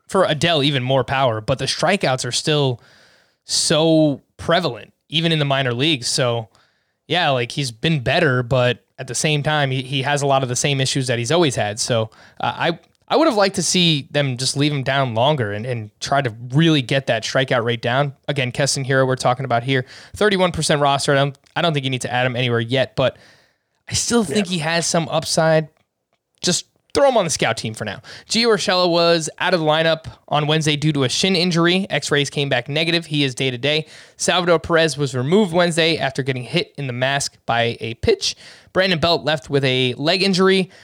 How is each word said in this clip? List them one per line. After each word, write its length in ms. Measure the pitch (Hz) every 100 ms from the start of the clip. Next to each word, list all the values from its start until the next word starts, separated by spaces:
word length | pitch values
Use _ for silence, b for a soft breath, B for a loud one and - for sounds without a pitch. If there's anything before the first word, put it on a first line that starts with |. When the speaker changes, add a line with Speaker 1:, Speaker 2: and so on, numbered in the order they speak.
| -
Speaker 1:
for 160 | 196
Adell 400 | 170 151 170 160
even 180 | 143 139
more 220 | 127 135
power, 360 | 120 135 135 110
but 180 | 107 131
the 80 | 131
strikeouts 580 | - 165 196 151 131
are 80 | 127
still 480 | - - 151 135 120 b b b b b b
so 800 | b - - 156 160 160 151 135 _ -
prevalent, 560 | - 170 165 110 - _ -
even 240 | 156 165
in 60 | 156
the 60 |
minor 300 | 143 135 127
leagues. 320 | 120 151 143 117
So, 400 | - 127 117 110 _ _ _ _ _ -
yeah, 220 | 170 160
like, 220 | 131 120
he's 180 | - 135
been 300 | 110 170 156
better, 420 | 123 156 160 127
but 420 | 120 131 123 120 _ -
at 80 | 123
the 80 |
same 280 | 117 160 151
time, 280 | 147 151 139
he, 120 | 131
he 200 | 127 135
has 200 | 127 147
a 40 | 139
lot 160 | 135
of 60 | 127
the 80 | 123
same 240 | 151 139
issues 260 | 131 139 127
that 100 | 117
he's 140 | 117
always 220 | 170 156 123
had. 220 | 104 107
So, 300 | - 117 110 b b b
uh, 120 | 120 120
I, 220 | 151 - _ _ -
I 80 | 233
would 100 | 330
have 100 | 214
liked 200 | 196 190
to 60 |
see 460 | 165 185 170 147 123
them 260 | 143 139 120
just 200 | 127 139
leave 160 | 147
him 100 | 147
down 300 | 131 135 131
longer 380 | 110 135 156 104
and, 140 | 104 120
and 240 | 120 104 -
try 220 | - 139
to 120 | 127 110 123
really 280 | 135 165 156
get 240 | 117 139 131
that 160 | 113
strikeout 400 | - 135 131 127
rate 180 | 113 117
down. 320 | 120 127 143 - -
Again, 240 | 139 123
Keston 320 | - 143 139
Hiura, 220 | 131 135 131
we're 100 | 127
talking 280 | 131 123
about 200 | 127 117
here, 200 | 123 135 127 B B
thirty-one 380 | - 208 190 185
percent 280 | 160 151 151
roster. 320 | 143 139 -
I 40 | 139
don't, 220 | 139 131 _ 156
I 60 |
don't 120 | 170
think 100 | 143
you 60 | 131
need 120 | 127
to 100 | -
add 120 | 123
him 120 | 127 120
anywhere 240 | 123 117
yet, 340 | 113 131 127
but 220 | - 127 - b b b b b b -
I 60 |
still 280 | - - 240
think 240 | 202 208 180
Speaker 2:
Yeah. 60 |
Speaker 1:
he 60 | 180
has 260 | 151 170 160
some 220 | 175 156
upside. 600 | 156 - - 160 160 151 _ _ _ _ _ _ _
Just 260 | 175 - - _ _
throw 140 | 254 277
him 80 | 240
on 80 |
the 60 | 170
scout 260 | - 135 113
team 160 | 113
for 100 | 110
now. 160 | 107 95 - B B
Gio 180 | 220 233
Urshela 420 | 202 - 180 180
was 400 | 170 170 170 156 -
out 160 | 175
of 60 | 180
the 60 | 156
lineup 400 | 156 165 160 - - -
on 180 | 143 147
Wednesday 260 | 156 151 147
due 160 | 151
to 120 | 147
a 40 | 123
shin 280 | - 190 185
injury. 500 | 180 170 170 185 196
X-rays 420 | 147 - 143 139
came 180 | - 139
back 200 | 123 123
negative. 380 | 147 165 170 160
He 160 | 147
is 100 | 139
day-to-day. 540 | 120 135 123 139 151 151 B B B
Salvador 420 | - 175 175 165
Perez 380 | - 165 160 139
was 160 | 143
removed 380 | 131 131 196 202
Wednesday 460 | 170 175 160 160 160
after 260 | 135 -
getting 180 | 131 127
hit 320 | 117 135 - -
in 120 | 139
the 40 |
mask 440 | 120 131 139 - _ -
by 300 | 117 117 113
a 140 | 117
pitch. 400 | 113 - 196 - - B B B
Brandon 260 | 180 190 165
Belt 240 | 165 156
left 260 | 131 156 -
with 160 | 139
a 300 | 135 127 127
leg 260 | 120 151 190
injury. 440 | 196 185 190 190 185 B